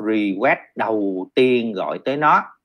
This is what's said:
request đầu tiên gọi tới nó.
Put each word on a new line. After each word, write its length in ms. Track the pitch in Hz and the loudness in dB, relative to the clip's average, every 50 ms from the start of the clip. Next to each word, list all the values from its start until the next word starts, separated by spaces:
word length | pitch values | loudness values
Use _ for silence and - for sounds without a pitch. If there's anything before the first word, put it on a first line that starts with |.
| 104 110 | -2 -2
request 520 | 110 107 104 101 95 95 120 147 170 - - - _ | 0 0 0 0 -2 0 0 0 0 -2 -4 -10 _
đầu 520 | 117 110 110 110 107 101 98 92 92 92 - _ | -6 -4 -2 -2 -2 -2 -2 -4 -4 -6 -4 _
tiên 380 | 131 127 127 123 120 113 113 104 | 2 2 4 2 2 0 -2 -4
gọi 260 | 95 78 76 78 - - | -6 -4 -6 -6 -6 -4
tới 120 | 127 139 147 | -4 -2 0
nó. 260 | 151 151 175 202 202 - - _ _ | 2 4 4 2 2 -2 -10 _ _